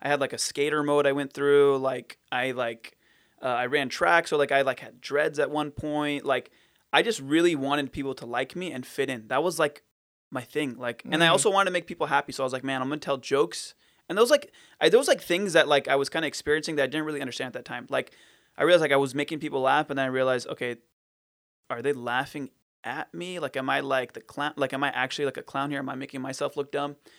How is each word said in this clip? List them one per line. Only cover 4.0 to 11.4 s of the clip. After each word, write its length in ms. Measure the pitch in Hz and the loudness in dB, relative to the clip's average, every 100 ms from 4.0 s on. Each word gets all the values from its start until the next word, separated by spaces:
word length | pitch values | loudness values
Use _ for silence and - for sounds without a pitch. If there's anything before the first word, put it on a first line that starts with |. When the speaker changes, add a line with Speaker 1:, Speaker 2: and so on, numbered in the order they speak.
| 175 170 165 | 4 4 4
Speaker 1:
so, 80 | 151 | 2
like, 160 | 139 | 4
I, 100 | 139 | 4
like, 160 | 135 123 | 2 -2
had 220 | 127 - | -8 -16
dreads 400 | - 143 156 147 | -4 0 0 0
at 100 | 135 | -2
one 220 | 151 147 | -2 -4
point. 520 | - 151 147 147 143 | -6 -4 -2 -2 -2
Like, 280 | - 127 - _ _ _ - | -2 -2 -4 _ _ _ 0
I 100 | 147 | 2
just 160 | 208 175 | 2 0
really 380 | 135 160 175 151 | 0 4 4 2
wanted 340 | 135 147 135 | 0 -2 -2
people 220 | 151 135 | -6 -8
to 120 | 131 120 | -8 -6
like 280 | 120 - | -4 -4
me 160 | 175 180 | -6 -8
and 160 | 127 127 | -8 -8
fit 240 | - 135 | -4 -4
in. 160 | 123 110 | -4 -2
That 160 | 131 | 0
was, 160 | 175 156 | 0 2
like, 240 | 151 - _ _ _ _ - | 0 -2 _ _ _ _ -10
my 120 | 123 | -10
thing. 340 | 120 147 143 117 | -4 -4 -4 -4
Like, 240 | 123 117 | -8 -8
and 180 | - 156 | -2 2
I 20 | 165 | 4
Speaker 2:
Mm. 60 | |
Speaker 1:
also 180 | 185 | 6